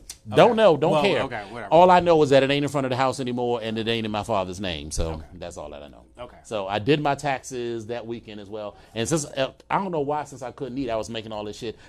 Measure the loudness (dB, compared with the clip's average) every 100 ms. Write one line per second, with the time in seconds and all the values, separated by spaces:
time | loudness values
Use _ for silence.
0 | -18 -20 0 6 6 6 4 4 2 2
1 | 2 0 -2 -6 -10 -10 4 8 8 8
2 | 6 6 8 6 6 2 0 -2 -2 0
3 | 0 -2 -4 -2 -2 -2 -2 -2 -2 -2
4 | -2 -4 0 0 -2 -4 -6 -6 -6 -4
5 | -4 -4 -12 -14 -14 -12 -14 -14 -18 -20
6 | -20 -20 -18 -18 -8 -6 -4 -2 0 0
7 | 0 -2 -4 -6 -6 -8 -6 -8 -8 -10
8 | -10 -12 -12 -16 -14 -10 -12 -14 -12 -6
9 | -2 -2 -4 -6 -6 -6 -4 -4 -2 -4
10 | -2 -4 -6 -12 -14 -10 -10 -6 -4 -4
11 | -4 -10 -10 -10 -10 -10 -10 -12